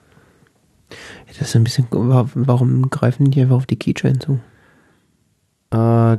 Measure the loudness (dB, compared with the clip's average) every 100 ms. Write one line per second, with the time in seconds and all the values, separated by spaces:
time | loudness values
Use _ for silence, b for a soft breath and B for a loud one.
0 | b b b b b _ _ _ _ -20
1 | -20 -20 -18 -10 -2 0 0 -2 -2 -2
2 | 2 2 0 -2 0 0 0 0 -2 -2
3 | -2 0 0 2 2 0 0 -6 -4 -2
4 | -2 -2 -2 -6 b b b b b b
5 | b _ _ _ _ _ -6 -2 2 4
6 | 4